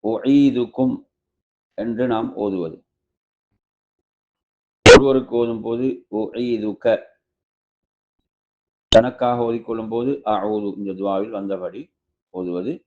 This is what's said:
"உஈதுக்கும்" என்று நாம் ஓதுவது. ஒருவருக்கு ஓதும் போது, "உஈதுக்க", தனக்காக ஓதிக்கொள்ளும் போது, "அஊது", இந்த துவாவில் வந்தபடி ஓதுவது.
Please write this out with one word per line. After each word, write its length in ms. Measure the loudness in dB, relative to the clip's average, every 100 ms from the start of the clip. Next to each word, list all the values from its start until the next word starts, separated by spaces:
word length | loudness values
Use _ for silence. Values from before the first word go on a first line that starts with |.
"உஈதுக்கும்" 880 | -4 -4 2 4 4 2 -4 -2 -2 -2 _ _ _ _ _ _ _ -10
என்று 260 | -8 -4 -2
நாம் 180 | -2 -4
ஓதுவது. 420 | -6 -6 -4 -8 -12 _ _ _ _ _ _ _ _ _ _ _ _ _ _ _ _ _ _ _ _ 10
ஒருவருக்கு 480 | 10 10 2 0 -2
ஓதும் 200 | -2 -4 -6
போது, 200 | -4 -4 -6 _ -6
"உஈதுக்க", 760 | -6 -6 -4 -2 -4 -2 0 0 -4 _ _ _ _ _ _ _ _ _ _ _ _ _ _ _ _ _ _
தனக்காக 540 | 2 2 -2 -2 0 -2
ஓதிக்கொள்ளும் 460 | -4 -6 -8 -6
போது, 200 | -4 -4 -4 -2
"அஊது", 380 | -2 -2 -4 -6 -8
இந்த 140 | -10 -6
துவாவில் 360 | -4 -4 -6 -10
வந்தபடி 440 | -8 -8 -8 -12 -20 _ _ _ _
ஓதுவது. 400 | -10 -8 -6 -8 -10